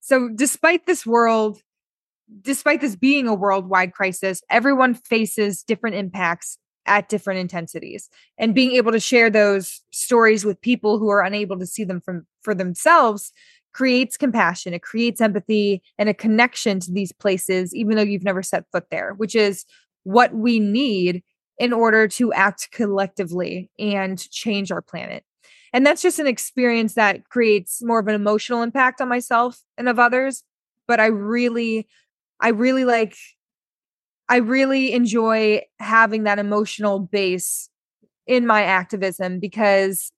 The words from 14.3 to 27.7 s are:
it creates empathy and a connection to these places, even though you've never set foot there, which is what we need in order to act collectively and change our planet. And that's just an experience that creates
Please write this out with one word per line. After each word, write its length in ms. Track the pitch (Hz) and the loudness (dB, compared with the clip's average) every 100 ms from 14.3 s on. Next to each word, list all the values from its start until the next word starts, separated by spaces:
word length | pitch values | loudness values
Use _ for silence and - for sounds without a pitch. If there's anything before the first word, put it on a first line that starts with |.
| 220 170 180 180 | 2 0 -2 -8
it 100 | 175 | -10
creates 380 | - 226 240 - | -8 -2 -2 0
empathy 640 | 220 196 - 214 202 190 - - | 0 0 -2 0 2 -2 -6 -4
and 100 | 208 | -2
a 60 | |
connection 680 | 196 220 220 247 - 220 190 | 0 0 2 2 0 -2 -2
to 120 | 180 | -4
these 200 | 185 190 | -4 -6
places, 640 | - 202 190 - 185 180 | -4 -2 -2 0 -2 -2
even 220 | - 214 220 | -4 0 0
though 60 | |
you've 220 | 208 202 | 0 -2
never 180 | 190 185 | -2 -4
set 220 | 185 - - | -4 -6 -4
foot 140 | 180 - | -8 -6
there, 240 | 160 190 | -6 -6
which 200 | 196 214 | -6 -2
is 320 | 226 202 190 - _ _ _ | 2 2 0 -10 _ _ _
what 300 | 190 214 240 | 0 4 4
we 240 | 226 233 226 | 2 0 0
need 640 | 208 226 277 196 180 180 - _ _ - | 0 0 0 0 -2 -2 -10 _ _ -6
in 140 | 240 | -2
order 360 | 233 233 220 220 | 0 2 4 2
to 240 | - 233 | 0 -2
act 380 | - 196 - - | 2 0 -2 -10
collectively 960 | - 208 196 196 - 175 175 175 180 - - | -6 -2 -2 -4 -6 -6 -6 -6 -8 -12 -8
and 520 | 214 202 190 185 - | -4 -4 -4 -8 -10
change 420 | - 226 202 190 | -10 -6 -4 -4
our 100 | 170 | -8
planet. 400 | - 175 - - - _ _ _ _ | -10 -12 -12 -14 -16 _ _ _ _
And 120 | 254 277 | 2 2
that's 160 | 330 | 2
just 160 | 359 330 | 0 0
an 80 | 294 | -2
experience 680 | 226 - - 247 233 226 | -4 -6 -2 0 0 -2
that 340 | - 208 - - | 0 0 0 -4
creates 540 | 247 226 208 - | 0 2 2 0